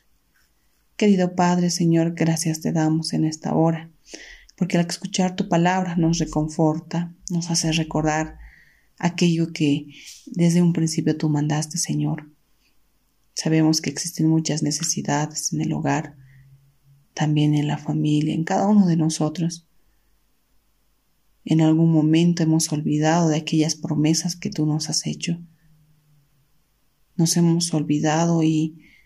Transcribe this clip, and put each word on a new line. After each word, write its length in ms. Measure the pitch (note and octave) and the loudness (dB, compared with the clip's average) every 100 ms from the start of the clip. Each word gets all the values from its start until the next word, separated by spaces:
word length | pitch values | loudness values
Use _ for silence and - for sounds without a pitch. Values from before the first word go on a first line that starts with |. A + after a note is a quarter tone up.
| _ _ _ _ _ _ _ _ _ - | _ _ _ _ _ _ _ _ _ 0
Querido 380 | G#3+ F#3+ F3+ F3+ | 4 4 2 2
Padre, 340 | F3 F3+ F3 | 2 2 0
Señor, 440 | E3+ E3+ E3 E3 | 2 2 2 2
gracias 480 | E3+ E3 E3 E3 D#3+ | 0 0 0 -2 -4
te 100 | D#3+ | -2
damos 420 | D#3+ D#3 D#3+ D#3+ | 0 0 0 -2
en 120 | D#3+ D#3 | -2 -2
esta 300 | D#3 D#3+ D#3 | -2 -4 0
hora, 360 | E3 E3 - _ _ - - - - _ | 2 0 -8 _ _ -20 -20 -20 -20 _
porque 220 | F3+ F3 | -2 0
al 80 | E3+ | -2
escuchar 500 | - F3+ - F#3 F3+ | -4 -6 -2 -2 -2
tu 140 | - | -2
palabra 460 | E3+ F3 F#3 F3+ E3+ | 0 2 0 -2 0
nos 240 | E3 E3 | 0 0
reconforta, 960 | D3+ D#3 D#3 D#3 D#3+ D#3+ - E3+ F3 - - | -2 -2 -4 0 0 0 -4 -6 -6 -10 -8
nos 180 | F3 E3+ | -6 -4
hace 220 | E3 D#3+ | -2 -2
recordar 680 | D#3 D#3 D#3 D#3 D#3 D#3 - - - _ _ _ _ | -2 -2 -2 0 -2 -4 -10 -20 -20 _ _ _ _
aquello 540 | E3+ E3+ F3 E3 E3 | -4 0 2 2 -2
que 340 | D#3+ D3+ C#3+ C#3+ - - - - | 0 0 0 -4 -16 -20 -20 -12
desde 340 | E3+ E3+ F3 | 0 4 4
un 120 | F3 | 4
principio 440 | E3+ D#3+ D#3+ D#3 D#3 | 2 0 0 -2 0
tú 120 | D#3 | 0
mandaste, 480 | D3 D3+ D3 D3+ E3+ | 0 0 -2 -4 -6
Señor. 520 | - D3+ D3+ D3+ - _ _ _ _ _ _ _ _ _ _ | -4 -2 -2 -4 -10 _ _ _ _ _ _ _ _ _ _
Sabemos 480 | - D#3+ D#3+ D#3 D#3 | -6 0 2 4 2
que 80 | D#3 | -2
existen 380 | - - - D#3+ | -8 -8 -2 2
muchas 340 | D#3+ D#3+ D3+ | 2 0 -2
necesidades 920 | D3+ D3 E3+ - C#3 C#3+ D3+ - - | -4 -4 -4 -4 -2 -2 -2 -6 -6
en 80 | D3+ | -4
el 120 | D#3 | -4
hogar, 420 | D3 D3 C#3+ - - - - _ - _ _ _ _ _ - | -2 -2 -2 -4 -14 -20 -20 _ -20 _ _ _ _ _ -4
también 400 | D#3 D3+ D3+ D3 | 0 2 2 2
en 120 | D3 | -2
la 120 | D3 | -4
familia, 560 | - D#3 D3+ D3+ D3+ D#3+ | -4 -4 0 0 0 -2
en 80 | |
cada 240 | D#3+ F#3+ G3 | -2 0 4
uno 180 | G#3+ F#3 | 4 4
de 100 | E3 | 2
nosotros. 720 | D#3 - D3+ D#3 E3 - - _ _ _ _ _ _ _ _ _ _ _ _ _ _ _ _ _ - | 0 0 -4 -2 -4 -6 -16 _ _ _ _ _ _ _ _ _ _ _ _ _ _ _ _ _ 0
En 160 | D#3+ | 4
algún 300 | D#3 D#3+ E3 | 4 4 4
momento 520 | D#3+ D#3 D#3+ F3 E3+ | 4 4 4 4 2
hemos 280 | D#3+ D#3+ - | 2 2 0
olvidado 580 | D3+ D3+ D3 D#3 E3+ E3 | -4 -2 0 2 2 2
de 80 | D#3 | 0
aquellas 380 | D#3 E3 D#3 - | 0 0 0 -2
promesas 600 | - D3+ D3+ D#3+ E3+ - | -4 0 2 0 -2 -6
que 140 | - | -8
tú 160 | D3 D3+ | -2 -2
nos 240 | D#3 - | -2 -4
has 160 | D3 D3+ | -6 -6
hecho. 340 | D3 - E3+ - _ _ _ _ _ _ _ _ _ _ _ _ _ _ _ _ - | -6 -6 -6 -10 _ _ _ _ _ _ _ _ _ _ _ _ _ _ _ _ 0
Nos 220 | E3 F3 | 2 4
hemos 360 | E3+ E3+ E3+ | 2 2 0
olvidado 720 | D#3 C#3 D3 D#3 D#3 E3+ E3 | -4 -2 0 0 2 2 2
y 360 | D#3 D#3 D#3 - - _ | 2 0 -2 -6 -20 _